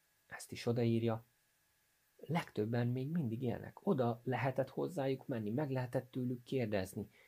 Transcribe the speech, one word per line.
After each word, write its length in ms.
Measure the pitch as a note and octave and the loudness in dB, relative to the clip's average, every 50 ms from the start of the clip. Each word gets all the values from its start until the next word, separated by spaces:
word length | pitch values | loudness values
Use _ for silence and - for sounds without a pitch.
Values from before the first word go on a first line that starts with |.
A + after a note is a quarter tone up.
| _ _ _ _ _ | _ _ _ _ _
ezt 260 | - - - - - | -14 -14 -14 -12 -12
is 140 | A2+ - - | -12 -2 0
odaírja, 600 | A#2+ A#2 B2 A#2 A#2 A#2 A#2 A2+ A2+ A2 A2+ - _ _ _ _ _ _ _ _ _ _ _ _ _ _ _ _ _ _ - - | 0 2 4 4 4 4 4 4 2 2 0 -4 _ _ _ _ _ _ _ _ _ _ _ _ _ _ _ _ _ _ -14 -6
legtöbben 640 | - D#3 E3+ - - - G#2+ G#2+ A2 A#2+ A#2+ A#2+ | -2 -2 -2 -2 -2 -2 -2 0 2 2 2 2
még 240 | A#2+ B2 C3 C3 C#3+ | 2 0 0 -2 -2
mindig 300 | E3 F3 - A2 A2+ C3 | -2 0 0 0 -2 -2
élnek. 460 | C3+ A#2 G#2 - G2+ - - - - | -2 -2 -2 -2 -6 -10 -14 -4 0
Oda 340 | G3+ F#3 C3 A#2+ A#2 A#2 - - | 2 2 4 4 2 0 0 -2
lehetett 460 | C3 B2+ A#2 B2+ C3+ B2+ - B2+ - | -2 0 2 0 2 2 0 0 0
hozzájuk 580 | - D3+ C#3+ C#3 F3+ D3 C3+ C#3 C3+ C3 - | -2 -2 -2 -2 -2 -2 0 0 0 -2 -2
menni, 220 | - C3 A2+ G#2+ G#2 | -4 -4 -2 -2 -2
meg 200 | A2+ C#3 D#3 C3+ | 0 0 0 0
lehetett 420 | C3+ B2+ B2 B2 - C3 A#2+ - | 0 -2 -2 0 -2 -2 -4 -4
tőlük 320 | - C3+ B2 B2 B2+ A#2+ - | -4 -4 -2 -2 -4 -4 -4
kérdezni, 680 | - C#3 C3 A#2+ G#2 G#2 G2 F#2+ - - G#2+ G2 - - - - | -2 0 0 0 2 0 0 0 -2 -4 -6 -8 -8 -12 -20 -20